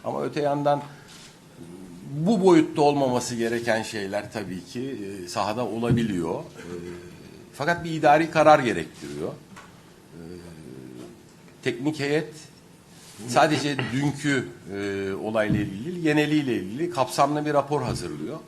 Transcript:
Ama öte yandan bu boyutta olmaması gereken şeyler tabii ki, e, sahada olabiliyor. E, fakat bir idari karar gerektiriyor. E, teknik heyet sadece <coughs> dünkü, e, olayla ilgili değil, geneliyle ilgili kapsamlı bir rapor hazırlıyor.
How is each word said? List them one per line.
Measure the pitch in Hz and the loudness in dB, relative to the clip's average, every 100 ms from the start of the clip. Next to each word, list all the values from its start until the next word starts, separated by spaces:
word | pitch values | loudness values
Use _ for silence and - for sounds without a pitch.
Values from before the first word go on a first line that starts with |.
Ama | - 139 | -4 -4
öte | 139 151 | -4 -2
yandan | 143 143 143 143 - - - - - - - - 85 90 - 87 143 143 | 0 0 2 0 -2 -18 -20 -20 -20 -20 -20 -20 -18 -16 -18 -16 -10 -2
bu | 170 220 | 2 6
boyutta | 185 165 151 - | 8 8 6 4
olmaması | 147 143 135 123 117 | 4 4 2 0 -2
gereken | 120 113 117 117 110 | -2 0 0 0 0
şeyler | 110 110 98 101 104 | 0 -6 -4 -4 -4
tabii | 110 95 92 | -8 -8 -10
ki, | 85 120 135 113 98 101 | -10 -8 -8 -8 -10 -10
e, | 87 | -6
sahada | 113 101 117 113 | -2 -2 0 -4
olabiliyor. | 113 117 120 113 92 82 113 | -2 2 2 2 -2 -2 -4
E, | 170 - 85 87 87 87 - - - - - | -8 -16 -12 -12 -12 -14 -16 -18 -20 -20 -20
fakat | - 147 170 | -4 -2 0
bir | 165 | -2
idari | 160 151 151 165 | 2 6 6 4
karar | 165 156 151 | 6 8 8
gerektiriyor. | 120 90 78 - 71 73 80 - - - - - - - - | 6 0 -4 -10 -12 -6 -6 -8 -18 -20 -20 -20 -20 -20 -20
E, | - 82 87 85 80 73 65 64 62 58 58 - - - - | -18 -16 -16 -16 -18 -16 -16 -16 -16 -16 -18 -20 -20 -20 -6
teknik | 131 120 139 147 | -4 -2 -2 -2
heyet | 143 151 156 - - - - - - - - - 117 | 0 0 -2 -14 -20 -20 -20 -20 -20 -20 -20 -14 0
sadece | 131 151 147 143 135 | 4 4 4 0 -2
<coughs> | 117 | -2
dünkü, | 127 143 135 147 135 - - 87 | 0 0 0 0 0 -2 -12 -10
e, | 98 101 98 98 | -6 -4 -2 -4
olayla | 98 101 110 104 104 | -4 -2 0 2 0
ilgili | 101 95 | 0 -6
değil, | 143 175 | -8 -2
geneliyle | 160 151 151 151 131 | 2 4 4 2 0
ilgili | 107 95 117 170 | -2 -4 -6 -4
kapsamlı | 139 123 - 143 151 151 | -2 -2 2 2 2 2
bir | |
rapor | 143 143 147 | 0 2 -2
hazırlıyor. | 120 - 87 - 90 160 | -2 -4 -6 -8 -8 -10